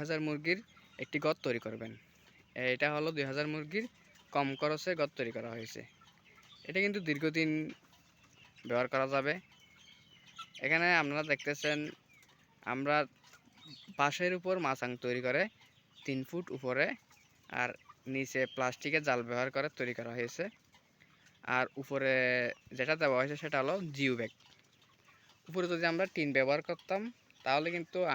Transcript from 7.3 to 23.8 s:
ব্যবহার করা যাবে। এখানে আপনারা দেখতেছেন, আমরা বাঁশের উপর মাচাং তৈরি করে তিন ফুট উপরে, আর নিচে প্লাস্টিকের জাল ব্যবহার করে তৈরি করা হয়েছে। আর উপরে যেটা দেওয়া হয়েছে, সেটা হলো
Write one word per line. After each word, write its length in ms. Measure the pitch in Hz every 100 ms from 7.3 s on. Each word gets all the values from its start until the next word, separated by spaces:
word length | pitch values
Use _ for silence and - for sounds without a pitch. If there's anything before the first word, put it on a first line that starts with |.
| 160 156 156 156 - _ - _ _ - - - - 117
ব্যবহার 200 | 120 127
করা 140 | 135 135
যাবে। 260 | 139 139 180 - - - - - - - - - - - - 135
এখানে 220 | 160 175 170
আপনারা 220 | 143 147 151
দেখতেছেন, 460 | 139 143 147 151 151 151 - _ _ - _ _ _ 107
আমরা 240 | 127 143 151 135 _ - - _ - - - - 170
বাঁশের 320 | 143 - 180 180
উপর 140 | 185 185
মাচাং 300 | 147 131 123 123
তৈরি 180 | 123 123 123
করে 140 | 143 214 - - _ _ -
তিন 220 | - 135 131
ফুট 180 | 170 180 135
উপরে, 280 | 127 127 190 277 _ - _ _ -
আর 200 | 127 123 - - - 127
নিচে 340 | 135 131 135 127 -
প্লাস্টিকের 480 | 127 - 143 156 147
জাল 120 | 123 117
ব্যবহার 220 | 123 131 135
করে 120 | 151 -
তৈরি 140 | 123
করা 180 | 120 117 120
হয়েছে। 260 | 120 - 196 - _ _ _ _ - _ - _
আর 220 | - 127 127 -
উপরে 380 | 135 139 131 131 127 127 120 - - 127
যেটা 180 | 131 160
দেওয়া 160 | 147 127
হয়েছে, 160 | 139 147
সেটা 140 | 156 139
হলো 140 | 135 190